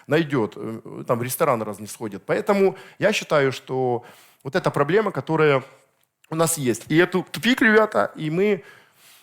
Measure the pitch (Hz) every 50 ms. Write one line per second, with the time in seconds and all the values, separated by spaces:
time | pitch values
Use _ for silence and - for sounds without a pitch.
0 | - - 139 160 170 143 143 131 107 - - 113 117 113 113 110 - - 101 120
1 | 127 - 127 117 120 127 127 - 170 147 127 113 110 104 101 92 107 101 - -
2 | 117 104 98 92 - - 160 202 202 - 202 202 196 190 190 - - - - _
3 | 160 202 214 - 185 - 170 151 135 135 127 - - - 135 131 131 123 120 113
4 | - - - - - _ _ _ _ 135 - 185 - 202 - 151 143 143 175 214
5 | 214 196 - 139 - - 160 156 156 151 139 131 - - - _ _ _ _ _
6 | _ _ _ _ _ _ 160 160 165 160 - 156 139 120 107 - - - 156 160
7 | 180 180 - 185 160 - - 156 139 226 254 - 269 220 214 220 214 214 - 214
8 | 202 - - - 160 156 156 180 202 214 202 180 - - - - _ _ _ _
9 | _ - - _